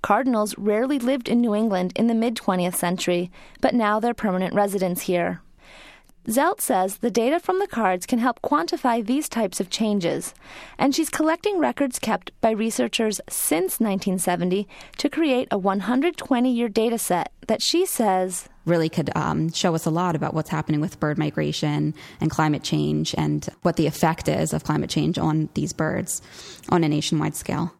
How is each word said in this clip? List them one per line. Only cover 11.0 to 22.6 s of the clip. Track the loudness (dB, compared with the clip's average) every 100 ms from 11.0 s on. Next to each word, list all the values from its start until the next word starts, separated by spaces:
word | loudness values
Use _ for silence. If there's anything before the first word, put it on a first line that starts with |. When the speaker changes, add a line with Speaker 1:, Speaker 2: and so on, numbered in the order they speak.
| -2
Speaker 1:
collecting | 0 0 2 0 0
records | 0 0 -2 -2
kept | -2 -2 -4 -2
by | 0
researchers | 2 0 0 -2 0 0 -2 -6
since | -4 0 0 0 0
nineteen | 0 0 0 0
seventy | 0 0 2 0 -2 -12 -20 -4
to | -2
create | 0 2 2 0
a | 0
one | 2 0
hundred | 0 2 0 -2
twenty-year | 0 2 2 2 2
data | 2 2 0
set | 0 0 -2 -10 -2
that | 0
she | 2 2 0
says | 2 2 2 0 -4 -12 -8 0
Speaker 2:
really | 2 2
could, | 0 -2 -2
um, | 0 0 -2
show | 0 0
us | 2 0
a |
lot | 0 0
about | 0 -2
what's | -2 -2
happening | -4 0 0
with | -2 -2
bird | -2 0
migration | -2 0 -2 0 -2 0 -2 -4 -14 -4
and | -2
climate | 2 2 0